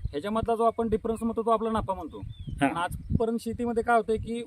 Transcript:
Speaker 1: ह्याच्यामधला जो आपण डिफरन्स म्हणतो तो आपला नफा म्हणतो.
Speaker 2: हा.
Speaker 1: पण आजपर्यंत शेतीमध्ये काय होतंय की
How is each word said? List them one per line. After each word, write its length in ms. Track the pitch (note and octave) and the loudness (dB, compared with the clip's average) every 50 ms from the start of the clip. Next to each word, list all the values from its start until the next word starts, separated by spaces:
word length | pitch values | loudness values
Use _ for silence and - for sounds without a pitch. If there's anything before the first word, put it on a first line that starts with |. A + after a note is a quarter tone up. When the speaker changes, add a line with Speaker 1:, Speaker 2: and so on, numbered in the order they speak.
| - - | -8 -6
Speaker 1:
ह्याच्यामधला 440 | - C#3+ D3+ G3+ G#3+ A3 A3 A3 A#3 | -6 -4 -4 -2 -2 0 2 0 2
जो 100 | G#3+ A#3 | 4 4
आपण 240 | A3+ A3 - A#3 A3+ | 2 4 2 0 0
डिफरन्स 340 | G#3 A3 - A3 A3+ G#3+ A3 | 0 0 0 -2 -2 0 0
म्हणतो 200 | A#3 A3+ A3+ A3 | -2 0 0 2
तो 80 | A3 | 2
आपला 200 | A3+ G#3+ A3 A3+ | 2 2 2 0
नफा 240 | A3+ A3 - - F#3+ | 0 0 0 -2 -4
म्हणतो. 260 | F#3 F3 C#3+ A#2+ G#2+ F#2+ - - - - - - - | -4 -4 -10 -10 -10 -10 -12 -12 -10 -8 -8 -2 2
Speaker 2:
हा. 80 | C#3+ C3+ | 2 2
Speaker 1:
पण 80 | A2+ | 2
आजपर्यंत 600 | E3 F3 - - - - - - - A3+ A3 A#3 A3+ | 0 -2 -4 -4 -6 -4 0 2 2 2 2 0 -2
शेतीमध्ये 420 | - A#3 A3+ - A#3+ A#3 A#3 A3+ A3+ | -2 -4 -4 -2 -2 0 0 0 2
काय 140 | A#3+ A#3+ | 4 4
होतंय 200 | A#3 G#3+ - A3 | 4 4 4 0
की 260 | G#3+ - F#3+ A3+ A#3 A#3 | 0 0 -4 -4 -6 -4